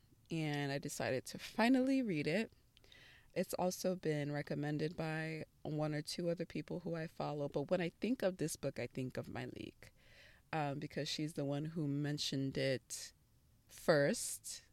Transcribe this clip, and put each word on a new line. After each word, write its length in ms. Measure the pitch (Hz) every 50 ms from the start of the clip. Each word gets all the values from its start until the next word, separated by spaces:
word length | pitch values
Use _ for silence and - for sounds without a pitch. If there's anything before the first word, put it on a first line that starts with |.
| - - - - - -
and 420 | 170 160 156 151 147 143 143 139
I 60 | 139 143
decided 480 | - 143 - - 127 - 131 123 -
to 120 | - - -
finally 640 | - - - - 220 240 269 254 254 269 269 269
read 260 | 254 214 170 147 147
it. 240 | 151 160 214 220 - - - _ _ _ - - - - - - - - - - - -
It's 200 | - 190 - -
also 400 | - 180 185 180 - - 185 180
been 360 | 185 - 160 151 147 143 143
recommended 640 | 147 147 147 - 147 147 147 147 151 143 156 160 180
by 500 | - 160 160 156 160 156 160 160 156 151 - _ -
one 320 | - 147 156 147 151 156 151
or 80 | 151
two 260 | 151 - - - 175 170
other 160 | 170 175 165
people 360 | - - 156 147 - 160 175
who 140 | - 170 165
I 120 | 165 160
follow, 420 | 165 - - 147 147 147 151 143 147
but 220 | - 151 143 -
when 100 | 185 175
I 100 | 170 165 - -
think 240 | - 208 262 -
of 140 | - 185 185
this 200 | - 151 160 -
book, 220 | - - 139 - -
I 80 | 120
think 300 | - - 135 131 127 -
of 80 | - -
Myleik, 640 | - - 123 127 123 - - - - - - - - _ - - - - - - - - - _ -
um, 260 | - 156 147 143 143 147
because 300 | 160 147 - - 143 -
she's 240 | - - 151 151
the 140 | - 151 143
one 180 | 139 143 143 156
who 240 | 160 160 175 151 143
mentioned 680 | 139 143 147 147 151 147 - - - 135 135 135 139 143
it 560 | 135 135 131 120 - - - - - - - _ _ _ _ _ _ _ _ _ _ -
first 920 | - - - - 165 143 143 156 233 - - - - - - - - - - -